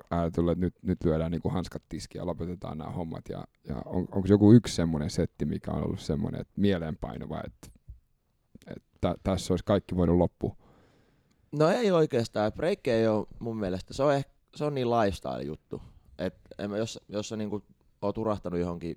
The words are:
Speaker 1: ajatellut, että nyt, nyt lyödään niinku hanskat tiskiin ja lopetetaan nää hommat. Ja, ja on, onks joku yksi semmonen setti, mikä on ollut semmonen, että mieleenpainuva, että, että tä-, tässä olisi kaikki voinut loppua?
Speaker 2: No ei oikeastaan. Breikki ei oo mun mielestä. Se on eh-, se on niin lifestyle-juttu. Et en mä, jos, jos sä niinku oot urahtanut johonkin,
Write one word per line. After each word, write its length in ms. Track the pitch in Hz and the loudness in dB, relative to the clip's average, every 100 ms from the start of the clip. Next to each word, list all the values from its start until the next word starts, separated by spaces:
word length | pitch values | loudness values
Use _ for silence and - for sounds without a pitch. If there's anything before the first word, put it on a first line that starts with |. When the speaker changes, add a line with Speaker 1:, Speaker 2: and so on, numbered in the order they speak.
| - | -4
Speaker 1:
ajatellut, 420 | 85 85 87 85 | -2 0 2 0
että 140 | 85 90 | 2 -2
nyt, 100 | - | -2
nyt 220 | 92 90 | -4 0
lyödään 280 | 87 78 82 | 2 2 0
niinku 180 | 80 - | -2 -2
hanskat 340 | 92 87 - - | -4 -6 -10 -12
tiskiin 300 | 80 - - | -12 -10 -8
ja 60 | 87 | -8
lopetetaan 520 | 82 85 87 82 78 | -6 -8 -8 -10 -10
nää 140 | 76 | -8
hommat. 380 | 90 82 85 - | -8 -8 -10 -10
Ja, 180 | 50 - _ - | -12 -12 _ -10
ja 80 | 60 - | -10 -4
on, 220 | 92 - | -2 -2
onks 180 | 101 92 | 0 6
joku 220 | 101 104 | 8 12
yksi 240 | 117 - - | 10 8 -2
semmonen 340 | 82 78 76 | 0 0 -2
setti, 360 | - 82 - 76 | 0 -2 -2 -4
mikä 260 | 78 - | -4 -4
on 120 | 76 | -4
ollut 160 | 78 - | -4 -6
semmonen, 420 | - 78 82 80 | -4 -4 -4 -6
että 120 | - - | -10 0
mieleenpainuva, 840 | 101 90 80 - - 58 - 78 - | 0 0 -4 -8 -8 -10 -10 -10 -10
että, 220 | - - - - - _ _ _ _ _ - - | -16 -20 -20 -20 -20 _ _ _ _ _ -20 -16
että 220 | - _ - | -16 _ -4
tä-, 160 | 92 - | -4 -2
tässä 300 | 95 90 - | -2 -2 0
olisi 120 | 87 - | -2 2
kaikki 300 | 101 - 90 | 0 0 0
voinut 220 | 85 87 | 4 4
loppua? 380 | 85 - - - - _ _ _ _ _ _ _ - | 2 0 -8 -8 -20 _ _ _ _ _ _ _ -10
Speaker 2:
No 180 | 147 160 | 2 2
ei 220 | 233 214 | 4 2
oikeastaan. 600 | 170 156 123 110 110 107 | 4 2 0 -2 0 -2
Breikki 380 | - 160 - 131 | 0 -2 -2 0
ei 160 | 113 113 | 2 2
oo 200 | 107 - - | 0 -4 -10
mun 180 | 113 110 | -8 -4
mielestä. 360 | 95 90 - | -4 -4 -8
Se 100 | - | -2
on 100 | 143 | 2
eh-, 180 | 139 - _ _ - | 2 -2 _ _ -6
se 100 | 151 | -4
on 80 | |
niin 160 | 135 120 | -2 0
lifestyle-juttu. 920 | 117 101 85 65 64 71 78 - - - - _ - | 2 2 -2 -8 -8 -8 -10 -12 -14 -14 -20 _ -8
Et 160 | 92 - - - | -8 -8 -20 -10
en 120 | 101 | -6
mä, 80 | 101 | -4
jos, 220 | 113 - - | -6 -8 -8
jos 200 | 101 104 | -8 -6
sä 80 | 110 | -6
niinku 260 | 104 101 - _ _ - | -6 -6 -10 _ _ -8
oot 160 | 101 110 | -6 -2
urahtanut 420 | 110 104 90 87 | -2 -4 -4 -2
johonkin, 360 | 87 87 82 | -2 -4 -8